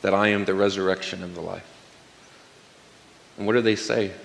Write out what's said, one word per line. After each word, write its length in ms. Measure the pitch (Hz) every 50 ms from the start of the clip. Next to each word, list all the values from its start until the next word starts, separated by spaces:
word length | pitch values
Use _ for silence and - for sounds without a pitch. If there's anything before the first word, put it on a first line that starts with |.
that 100 | - 98
I 160 | 95 98 104 104
am 160 | 104 101 101
the 100 | 98 95
resurrection 680 | 95 101 101 95 98 95 92 92 92 - - - 92
and 120 | 90 90 87
the 60 | 85
life?" 240 | 82 87 92 90 - - - - - - - - - - - - - - - - - - - - - - - - - - - - - - - - - - -
And 100 | - 101
what 80 | 104 113
do 80 | 123
they 140 | 113 113 110
say? 340 | - - - 117 117 104 95 92 -